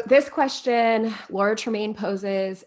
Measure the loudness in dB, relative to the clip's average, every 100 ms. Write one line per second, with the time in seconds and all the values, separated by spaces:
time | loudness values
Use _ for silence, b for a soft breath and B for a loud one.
0 | 4 4 4 0 -2 -2 0 2 4 2
1 | 0 -4 -6 0 0 0 -2 -4 -4 -4
2 | -4 -4 -2 -2 -2 -6